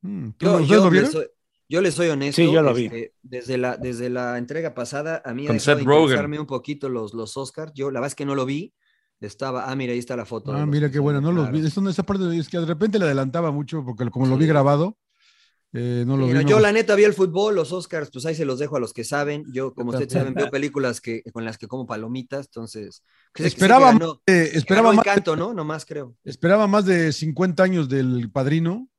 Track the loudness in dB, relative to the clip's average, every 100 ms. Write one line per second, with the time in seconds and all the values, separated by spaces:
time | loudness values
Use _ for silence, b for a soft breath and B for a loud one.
0 | -10 -10 -10 -4 0 2 6 6 6 4
1 | 2 -2 -8 _ _ _ _ -2 0 0
2 | -2 0 -2 2 4 6 4 2 -2 -6
3 | -12 _ -14 -14 -6 -4 -4 -4 -8 -6
4 | -6 -4 -6 -6 -8 -8 -8 -8 -10 -8
5 | -6 -8 -8 -10 -2 -2 2 2 6 6
6 | 6 2 -2 -6 -6 -8 -8 -8 -6 -6
7 | -8 -10 -12 -10 -12 -12 -16 -8 -8 -6
8 | -6 -6 -6 -4 -2 -4 -8 _ _ _
9 | _ _ -18 -10 -8 -6 -6 -6 -4 -6
10 | -6 -10 -8 -10 -8 -4 -2 0 0 0
11 | 0 0 0 0 0 0 -2 -2 -2 -2
12 | -4 -2 -2 -4 -4 -6 -4 -2 0 0
13 | 0 0 -2 -2 -2 -4 -6 -8 -8 -6
14 | -6 0 0 2 4 4 4 2 0 -6
15 | _ _ _ _ _ _ _ -8 -4 -2
16 | 0 0 2 2 4 4 6 4 2 4
17 | 4 4 0 0 0 0 -2 -6 -8 -8
18 | -8 -8 -6 -4 -4 -4 -4 -4 -6 -8
19 | -6 -4 -2 -6 -8 -6 -6 -6 -6 -4
20 | -2 -2 -2 -2 -4 -2 -4 -4 -4 -4
21 | -8 -10 -10 -10 -10 -10 -12 -10 -8 -10
22 | -8 -10 -8 -12 -12 -14 -14 -14 -16 -18
23 | _ _ _ -4 -4 2 8 10 10 8
24 | 4 -4 2 4 4 0 2 4 6 6
25 | 4 2 0 -2 -2 -4 -6 -8 -8 -12
26 | -12 -16 -16 -4 2 4 4 2 4 2
27 | 2 0 -4 0 -2 2 2 2 0 0
28 | 0 0 -2 -2 0 0 0 -4 -10